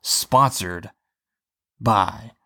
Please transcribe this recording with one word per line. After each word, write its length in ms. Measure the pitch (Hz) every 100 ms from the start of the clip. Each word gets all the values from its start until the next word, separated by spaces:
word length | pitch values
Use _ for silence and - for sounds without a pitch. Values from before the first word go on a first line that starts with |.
sponsored 880 | - - - 131 135 - 90 90 - - _ _ _ _ _ _ _ _
by 520 | 117 104 92 - 113 -